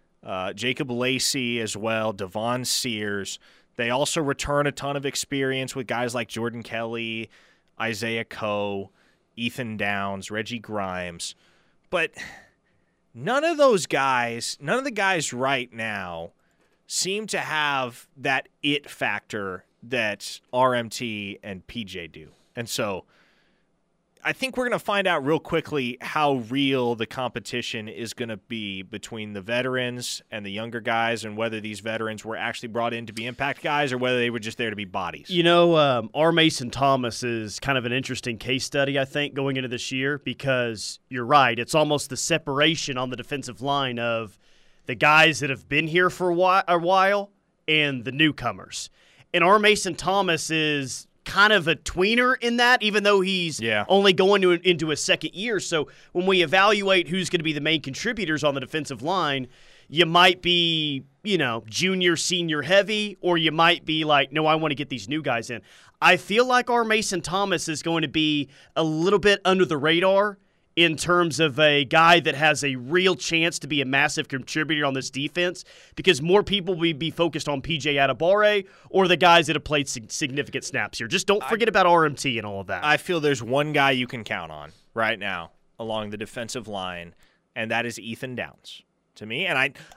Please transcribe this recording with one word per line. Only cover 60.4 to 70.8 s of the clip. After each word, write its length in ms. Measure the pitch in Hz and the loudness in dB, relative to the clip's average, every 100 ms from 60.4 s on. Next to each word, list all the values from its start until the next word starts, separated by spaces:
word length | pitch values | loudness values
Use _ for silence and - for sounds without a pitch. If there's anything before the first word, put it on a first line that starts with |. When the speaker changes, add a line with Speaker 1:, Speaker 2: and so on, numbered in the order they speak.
Speaker 2:
be, 640 | 175 175 170 160 151 135 135 _ | 0 2 2 0 -2 -6 -10 _
you 140 | 214 180 | -2 0
know, 260 | 131 113 110 | 0 -4 -6
junior, 460 | 110 185 185 180 160 | -2 0 2 2 2
senior 480 | - 180 170 151 | 0 -2 -2 -2
heavy, 520 | 139 196 196 214 208 190 | 2 2 2 -2 -4 -4
or 160 | 175 165 | 0 2
you 140 | 156 | 2
might 340 | 156 165 170 139 | 4 4 4 0
be 200 | 156 151 | -2 4
like, 260 | 143 139 | 4 4
"No, 160 | 147 156 | 2 2
I 80 | 156 | 2
wanna 180 | 160 | 0
get 160 | 147 139 | -2 -6
these 180 | 127 98 | -8 -6
new 140 | 156 | -4
guys 300 | 143 117 113 | -2 -4 -4
in." 100 | 113 - - - _ | -10 -14 -20 -20 _
I 160 | 165 180 | 4 4
feel 280 | - 214 254 | 4 2 4
like 240 | 247 240 | 2 2
our 120 | 240 | 0
Mason 380 | 220 220 208 180 | 2 0 0 -4
Thomas 460 | 156 190 196 170 - | -2 -2 0 0 -2
is 160 | 151 | -4
going 180 | 170 165 | -2 0
to 60 | 151 | 0
be 420 | 160 156 147 135 - _ - | 0 2 0 -2 -10 _ -2
a 80 | |
little 360 | 160 156 180 202 | 0 2 2 4
bit 200 | 202 196 185 | 4 4 4
under 200 | 185 175 | 4 4
the 120 | 151 | 2
radar 640 | 151 165 190 196 208 202 _ _ _ | 2 4 4 4 2 -2 _ _ _
in 200 | - | 2